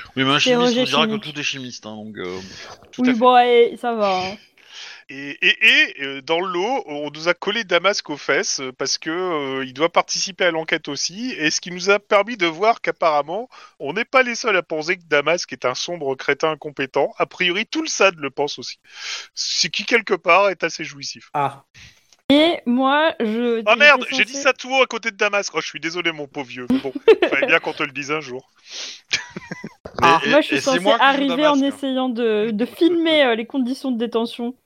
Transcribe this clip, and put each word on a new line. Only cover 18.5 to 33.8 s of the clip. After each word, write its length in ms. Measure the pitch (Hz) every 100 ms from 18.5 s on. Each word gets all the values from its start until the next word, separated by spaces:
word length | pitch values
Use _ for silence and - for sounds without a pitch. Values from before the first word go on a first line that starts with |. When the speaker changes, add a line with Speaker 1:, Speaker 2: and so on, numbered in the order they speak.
| -
Speaker 3:
aussi. 180 | 123 - _ - - - -
Ce 320 | - - - 170
qui, 160 | -
quelque 300 | 208 233 196
part, 360 | 190 185 175 202
est 120 | 175
assez 200 | 165 -
jouissif. 480 | 151 143 135 117 -
Speaker 4:
Ah. 300 | 147 139 - _ - - _ _ _ -
Speaker 2:
Et 320 | 285 320 330 -
moi, 480 | 247 262 294 320 -
je 420 | 226 226 240 226 214
Speaker 3:
Ah 80 |
Speaker 2:
j'étais 60 | 247 294
Speaker 3:
merde, 200 | 277 247
j'ai 140 | 269
dit 80 | 214
Speaker 2:
censée 120 | 277
Speaker 3:
ça 100 | 285
tout 160 | - 247
haut 80 | 262
à 60 | 247
côté 240 | 226 226
de 60 | 196
Damasque. 340 | 208 202 190 160
Oh, 60 |
je 60 | -
suis 140 | 156
désolé, 300 | 160 175 170
mon 120 | 156 139
pauvre 220 | 147 123
vieux, 180 | 123 123
mais 80 | 262
bon, 120 | 135 277 -
Speaker 2:
<laughs> 240 | - 320
Speaker 3:
fallait 160 | 269 262
bien 120 | -
qu'on 140 | 170
te 100 | -
le 80 | 147
dise 200 | 135 139
un 100 | 156
jour. 280 | 135 127 _ _ - - - - -
<laughs> 0 | - - - 960 - - - - -
Speaker 1:
Mais, 60 | 339
Speaker 2:
Ah, 120 | 320 147
Speaker 1:
et, 40 |
Speaker 2:
moi, 120 | 294
je 60 | 294
suis 80 | 277
Speaker 1:
et 40 |
c'est 60 | 285
Speaker 2:
censée 140 | 254
Speaker 1:
moi 140 | 196
qui 60 | 226
joue 40 | 269
Speaker 2:
arriver 420 | 277 277 254 302
en 80 | 285
Speaker 1:
Damasque. 200 | 277 269
Speaker 2:
essayant 320 | 269 262 262
de, 400 | 233 233 214 220
de 140 | 208 254
filmer, 580 | - 339 339 320 302 262
euh, 100 | 220
les 100 | 226
conditions 460 | 285 240 269